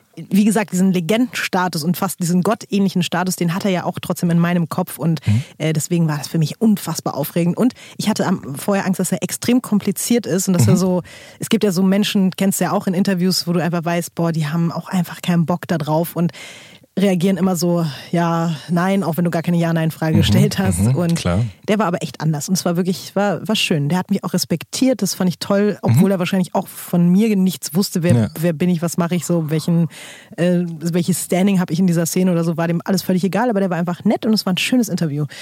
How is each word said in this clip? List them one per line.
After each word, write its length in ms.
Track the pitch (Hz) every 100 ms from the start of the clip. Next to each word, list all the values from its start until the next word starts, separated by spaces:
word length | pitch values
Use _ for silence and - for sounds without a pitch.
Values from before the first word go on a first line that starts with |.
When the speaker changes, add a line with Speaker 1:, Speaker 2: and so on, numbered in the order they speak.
| _
Speaker 1:
wie 300 | - 156 196
gesagt, 280 | 220 214 208
diesen 200 | 180 190
Legendenstatus 880 | 180 160 214 247 - - 185 180 165
und 140 | 156 175
fast 240 | 190 -
diesen 220 | 170 180
gottähnlichen 600 | 185 233 - 202 196 180
Status, 320 | 165 170 185 -
den 180 | 175
hat 100 | 180
er 60 | 208
ja 140 | 180
auch 140 | - -
trotzdem 300 | - 180 175
in 80 | 170
meinem 300 | 170 180 165
Kopf 300 | - 185 -
und, 280 | 165 160 -
Speaker 2:
Mhm. 160 | 107 - -
Speaker 1:
äh, 140 | 156
deswegen 340 | 156 - 175 160
war 120 | 147
das 100 | -
für 100 | 170
mich 220 | 151 -
unfassbar 540 | 226 202 - 160 -
aufregend. 420 | - 156 175 175 -
Und 160 | 240 - - -
ich 120 | 208
hatte 160 | 214 143
am, 280 | 196 117
vorher 300 | 147 - 196
Angst, 160 | 190 185
dass 100 | 185
er 100 | 185
extrem 400 | - - - 247
kompliziert 640 | - 208 - - - 233 156
ist 200 | 180 190
und 60 |
dass 120 | 175 110
er 60 |
Speaker 2:
Mhm. 40 | 175
Speaker 1:
so, 240 | 185 180 - - - -
es 80 | -
gibt 160 | 220
ja 80 | 208
so 100 | 175
Menschen, 480 | 190 196 208 208 185
kennst 280 | - 196 -
du 40 |
ja 80 | 175
auch 140 | 185 202
in 60 |
Interviews, 520 | 175 196 180 185 - 175
wo 60 |
du 80 | 175
einfach 220 | 160 175
weißt, 300 | 165 175 170
boah, 160 | - 165
die 140 | 160 147
haben 240 | 170 170
auch 180 | 175 -
einfach 340 | 190 165 -
keinen 240 | - 170 160
Bock 200 | 175 -
da 120 | 165
drauf 360 | 151 156 170
und 180 | 165 170 - - - - - - -
reagieren 400 | 196 180 196 180
immer 180 | 190 175
so, 300 | 175 175 165 135 -
ja, 440 | 170 170 165 170 147 -
nein, 340 | 170 185 196
auch 140 | 165 160
wenn 80 |
du 60 | 175
gar 100 | 170
keine 160 | 165 170
Ja-Nein-Frage 560 | 165 165 160 - 175
Speaker 2:
Mhm, 60 | 202
Speaker 1:
gestellt 400 | 95 202 - -
hast. 220 | 190 87
Speaker 2:
mhm, 140 | 104
Speaker 1:
Und 200 | 139 170
Speaker 2:
klar. 280 | 170 - 90 117 - -
Speaker 1:
der 120 | 208
war 80 | 180
aber 160 | 175
echt 180 | - -
anders. 300 | 160 147 -
Und 40 |
es 120 | 185 180
war 100 | 170
wirklich, 400 | 180 185 - 190
war, 320 | 202 165 -
war 80 | 220
schön. 320 | - 160 143
Der 80 | 180
hat 140 | -
mich 120 | 196
auch 100 | -
respektiert, 680 | 180 - 170 - - 262 247
das 140 | 196
fand 160 | - 185
ich 80 | -
toll, 400 | - 202 208 -
obwohl 300 | - 120 190
Speaker 2:
Mhm. 0 |
Speaker 1:
er 80 | 190
wahrscheinlich 360 | 180 190 180
auch 140 | - -
von 400 | - - 175 175
mir 260 | 185 226
nichts 380 | 196 185 - -
wusste, 280 | 151 202 180
wer, 120 | 170
Speaker 2:
Ja. 140 | 117 107 156
Speaker 1:
wer 140 | 175
bin 160 | 151 180
ich, 140 | 170
was 160 | 165 -
mache 160 | 170
ich 100 | 180
so, 240 | - 170 151
welchen, 400 | 151 175 170 160 - - - - -
äh, 280 | 180 175 170 160
welches 440 | 170 175 175 175
Standing 360 | - 180 202 190
habe 120 | 180
ich 60 | 180
in 80 | 185
dieser 180 | 165
Szene 260 | 165 185 185
oder 140 | 170
so, 140 | 170 165
war 100 | 170
dem 140 | 170
alles 160 | - 190
völlig 240 | - 185
egal, 240 | 185 185 247
aber 120 | 196
der 100 | 190
war 80 | 165
einfach 260 | 175 175
nett 220 | 202 302 233
und 80 |
es 100 | 214
war 80 | 196
ein 60 | 180
schönes 320 | - 254 196
Interview. 340 | 180 165 143 151 -